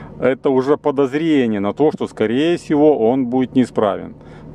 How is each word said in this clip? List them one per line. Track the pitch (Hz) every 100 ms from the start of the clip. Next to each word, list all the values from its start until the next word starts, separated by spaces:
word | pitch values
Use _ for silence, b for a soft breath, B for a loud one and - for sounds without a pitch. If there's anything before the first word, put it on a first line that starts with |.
| B B
это | 127 120 147
уже | 131 131 147
подозрение | 151 135 135 147 165 147 120 104
на | 101
то, | 101 156
что, | - 107
скорее | - 107 123 165 170
всего, | - 147 151 131 110
он | 135 120
будет | 131 123
неисправен. | 131 117 - 107 90 87 - B B B